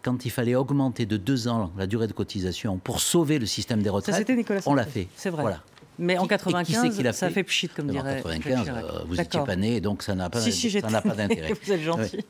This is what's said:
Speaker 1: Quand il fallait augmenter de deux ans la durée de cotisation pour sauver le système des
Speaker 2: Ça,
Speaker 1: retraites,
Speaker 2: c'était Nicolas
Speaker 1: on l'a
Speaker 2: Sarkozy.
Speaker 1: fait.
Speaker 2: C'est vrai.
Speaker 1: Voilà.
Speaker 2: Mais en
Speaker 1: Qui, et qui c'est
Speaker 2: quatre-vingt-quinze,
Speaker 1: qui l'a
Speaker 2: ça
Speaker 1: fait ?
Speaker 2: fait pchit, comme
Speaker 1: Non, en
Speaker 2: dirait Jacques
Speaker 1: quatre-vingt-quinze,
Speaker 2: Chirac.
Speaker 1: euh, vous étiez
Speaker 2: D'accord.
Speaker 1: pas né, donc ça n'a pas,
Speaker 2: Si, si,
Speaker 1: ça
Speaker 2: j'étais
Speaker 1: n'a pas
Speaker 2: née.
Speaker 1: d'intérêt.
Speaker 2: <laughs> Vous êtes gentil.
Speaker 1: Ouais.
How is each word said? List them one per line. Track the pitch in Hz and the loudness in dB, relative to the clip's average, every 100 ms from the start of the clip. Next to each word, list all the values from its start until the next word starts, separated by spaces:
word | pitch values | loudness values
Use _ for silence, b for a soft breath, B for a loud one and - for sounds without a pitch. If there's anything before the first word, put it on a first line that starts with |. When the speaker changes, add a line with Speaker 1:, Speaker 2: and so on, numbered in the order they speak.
Speaker 1:
Quand | - 127 | -2 0
il | 120 | -2
fallait | 117 117 127 | 0 2 2
augmenter | 135 143 135 113 113 | 4 2 2 2 0
de | 107 | 0
deux | 92 135 117 | 2 0 2
ans | 117 92 95 | 0 -2 -2
la | 95 | 0
durée | 113 110 | 0 0
de | |
cotisation | - 98 101 92 87 113 92 | -2 -4 -2 -2 -2 -2 -2
pour | - 123 | -2 -2
sauver | - 175 151 151 | 2 4 4 2
le | 107 | 0
système | - 104 113 | -2 -2 0
des | 104 | 2
Speaker 2:
Ça, | |
Speaker 1:
retraites, | 98 143 190 | 2 2 0
Speaker 2:
c'était | 214 254 | 2 0
Nicolas | 226 202 180 | 0 0 2
Speaker 1:
on | 143 | 2
l'a | |
Speaker 2:
Sarkozy. | 117 120 92 | 2 -2 -6
Speaker 1:
fait. | - | -6
Speaker 2:
C'est | 196 | -6
vrai. | 165 | -2
Speaker 1:
Voilà. | 123 85 - - - - | -2 -2 -8 -20 -20 -4
Speaker 2:
Mais | 175 180 | 0 2
en | 196 | 2
Speaker 1:
Qui, | |
et | 202 | 0
qui | |
c'est | 190 | 2
Speaker 2:
quatre-vingt-quinze, | 175 170 226 247 202 | 0 2 2 2 2
Speaker 1:
qui | |
l'a | 123 | 0
Speaker 2:
ça | 107 185 | 0 0
Speaker 1:
fait ? | 180 | 0
Speaker 2:
fait | |
pchit, | 180 - 180 | 0 -2 -2
comme | - 147 | -4 -4
Speaker 1:
Non, | |
en | 139 | -2
Speaker 2:
dirait | 135 135 | -2 -4
Jacques | |
Speaker 1:
quatre-vingt-quinze, | 85 82 - 127 147 | -4 -4 0 0 0
Speaker 2:
Chirac. | 120 - | -4 -6
Speaker 1:
euh, | 80 80 | -6 -4
vous | 90 | -2
étiez | |
Speaker 2:
D'accord. | 170 170 139 | 0 -2 0
Speaker 1:
pas | 92 | 0
né, | 104 117 | 2 2
donc | 95 98 | 0 -2
ça | - 95 | -2 -2
n'a | 87 | -2
pas, | 117 | 0
Speaker 2:
Si, | 117 | 0
si, | - 240 | 2 0
Speaker 1:
ça | |
Speaker 2:
j'étais | 202 113 | 0 2
Speaker 1:
n'a | 214 | 2
pas | 214 107 | 2 0
Speaker 2:
née. | 104 | 0
Speaker 1:
d'intérêt. | 104 78 214 | 0 -2 -4
Speaker 2:
<laughs> | - | 0
Vous | |
êtes | 190 | 0
gentil. | 156 170 107 196 | 0 0 -2 -4
Speaker 1:
Ouais. | - | -8